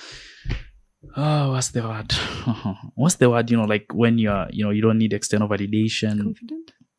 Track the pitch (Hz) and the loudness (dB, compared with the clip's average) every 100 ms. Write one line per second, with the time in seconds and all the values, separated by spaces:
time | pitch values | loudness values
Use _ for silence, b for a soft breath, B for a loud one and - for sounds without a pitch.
0 | B B B B B B B - _ _ | B B B B B B B -20 _ _
1 | - - 151 151 139 131 123 120 113 110 | -14 -4 0 2 2 0 -2 -4 -4 -6
2 | - - - - - 110 107 95 - - | -4 -4 -4 -6 -4 -2 -4 -8 -12 0
3 | 151 - 123 117 117 117 107 104 - 101 | 2 6 4 4 2 2 2 0 -2 2
4 | 117 117 107 101 85 - 104 104 110 110 | 4 4 2 0 -4 -4 -2 2 2 4
5 | 110 104 - 104 104 101 101 107 113 - | 2 0 -2 0 0 0 0 0 0 0
6 | 107 104 104 214 233 320 320 _ _ | -2 0 -2 -6 -10 -14 -14 _ _